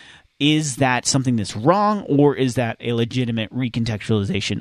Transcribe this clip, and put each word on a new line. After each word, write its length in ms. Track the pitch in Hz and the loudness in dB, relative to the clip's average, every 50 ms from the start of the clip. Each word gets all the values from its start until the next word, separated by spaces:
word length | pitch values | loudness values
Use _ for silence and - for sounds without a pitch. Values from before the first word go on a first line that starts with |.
| - - - - _ _ _ - | -20 -20 -20 -20 _ _ _ 0
is 380 | 139 151 151 156 156 143 117 | 2 2 2 2 0 -2 -2
that 280 | - 135 127 123 120 - | 0 0 0 0 0 -2
something 300 | - - 135 123 131 120 | 0 0 0 0 0 0
that's 200 | 110 95 - - | 0 -2 -4 -6
wrong, 460 | 104 113 160 185 208 208 208 214 202 - - | 0 2 4 4 4 4 2 0 -2 -2 0
or 260 | 147 139 147 143 127 | 2 4 4 4 4
is 200 | 110 131 123 110 | 2 0 0 0
that 220 | 131 120 113 113 - | -2 -2 -4 -4 -6
a 140 | - 117 120 | -4 -2 0
legitimate 600 | 117 117 113 120 127 123 117 113 113 107 - - | 0 0 0 0 -2 -2 -2 -2 -4 -4 -4 -4
recontextualization 1080 | 123 131 117 - 120 113 117 107 98 - - 110 104 98 98 95 98 - - 101 - | -4 -4 -4 -2 -2 -2 -2 -4 -4 -2 0 0 0 0 0 -2 -2 -2 -4 -4 -4